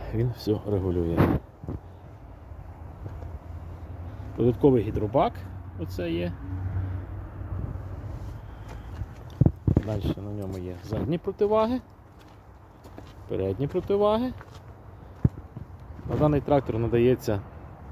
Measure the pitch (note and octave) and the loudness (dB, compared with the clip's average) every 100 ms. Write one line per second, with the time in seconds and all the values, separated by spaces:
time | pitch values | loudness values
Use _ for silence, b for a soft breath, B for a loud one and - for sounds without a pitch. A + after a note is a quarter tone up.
0 | B A2 B2 - G#2 G#2+ G#2+ G2+ F#2 F2 | B 0 0 0 0 0 2 0 2 2
1 | E2+ E2+ - - - - - - - - | 2 4 4 2 -4 -12 -10 -8 -10 -16
2 | - - - - - - - - - - | -16 -16 -16 -16 -16 -14 -14 -14 -14 -12
3 | - - - - - - - - - - | -12 -10 -10 -10 -12 -12 -12 -12 -12 -10
4 | - - - - A#2+ A#2 D3 B2+ G#2 F#2+ | -10 -10 -6 2 4 6 8 8 4 0
5 | G#2 C3 A3+ - - - - - E3 - | 2 2 2 0 -10 -10 -10 -8 -6 -4
6 | E3+ E3+ F3 - - - - - - - | -2 -2 -2 -4 -6 -4 -2 -2 -2 -4
7 | - - - - - - - - - - | -8 -10 -10 -10 -6 -4 -4 -6 -8 -10
8 | - - - - - - - - - - | -8 -8 -10 -10 -12 -12 -12 -12 -10 -8
9 | - - - - - - - - G2+ G#2+ | -8 -10 -2 6 6 6 4 4 4 2
10 | - - G2+ G#2 F#2+ F#2 F2+ F2+ F#2 A2 | 2 0 -4 -4 -4 -4 -6 -8 -4 -2
11 | B2 E3+ G3 F#3 G#3 A3 A3 B3+ - - | 0 0 -2 2 4 4 4 0 -4 -18
12 | - - - - - - - - - - | -20 -20 -20 -20 -20 -20 -20 -20 -18 -16
13 | - - - G2 F#2+ G2 D3 F3+ - G3+ | -16 -16 -6 -2 0 0 -2 -2 2 4
14 | G#3 A3 B3+ - - - - - - - | 4 4 0 -4 -12 -16 -16 -18 -18 -18
15 | - - - - - - - - - - | -18 0 0 0 -14 -14 -14 -14 -14 -10
16 | - A#2+ D3+ C#3+ C#3+ C#3+ B2 A2+ A2+ A#2+ | -2 4 6 6 6 4 4 2 4 6
17 | B2 B2 - G2+ - - - - - | 6 6 4 0 -2 -12 -16 -16 -14